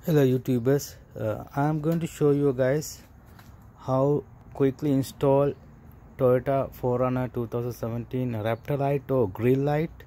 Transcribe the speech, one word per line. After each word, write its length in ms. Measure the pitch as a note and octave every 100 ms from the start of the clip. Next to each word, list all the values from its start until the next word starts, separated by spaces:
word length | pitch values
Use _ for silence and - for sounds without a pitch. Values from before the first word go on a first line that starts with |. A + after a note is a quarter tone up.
| -
Hello, 180 | D3+ C3
YouTubers. 680 | B2+ B2 B2 A#2 C#3+ - - -
Uh, 300 | - A2 G#2+ -
I'm 280 | - D3 D#3
going 180 | D3+ E3+
to 60 | E3
show 240 | - D3
you 240 | C#3+ C#3+
guys 480 | B2+ B2+ D3 D3+ - - - - - - - - -
how 440 | - C3 C#3 D3 - - -
quickly 380 | - C3+ C3+ D3+
install 600 | C3+ B2+ - C#3+ C3+ C#3+ - - - - - - -
Toyota 560 | B2+ B2+ A#2+ C3+ B2+
four 280 | - B2+ B2
runner 280 | B2+ B2+ B2+
two 180 | - A#2
thousand 260 | A#2+ A#2+
seventeen 580 | A#2 A#2 A#2 A#2 B2+ B2+
Raptor 460 | A2+ G#2+ A2+ - C#3+
light 320 | C#3 C#3+ -
or 180 | C3 G#2+
grill 300 | G2 A#2 C3
light. 320 | C#3+ D3 D#3+ -